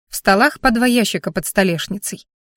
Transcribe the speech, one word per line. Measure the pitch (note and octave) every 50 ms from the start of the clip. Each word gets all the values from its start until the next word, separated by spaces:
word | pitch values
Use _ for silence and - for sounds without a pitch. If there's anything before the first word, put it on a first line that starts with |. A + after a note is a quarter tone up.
| _ _
В | -
столах | - - G3+ G3 G3+ C4 D4 - -
по | - C4
два | A3+ A#3 B3
ящика | B3 A#3+ A#3+ G3+ - - E3+ - F3
под | - F#3 -
столешницей. | - - G3+ F#3+ F#3 E3+ D#3 - - F#3+ G3+ - - F#3+ - - _ _ _ _ _ _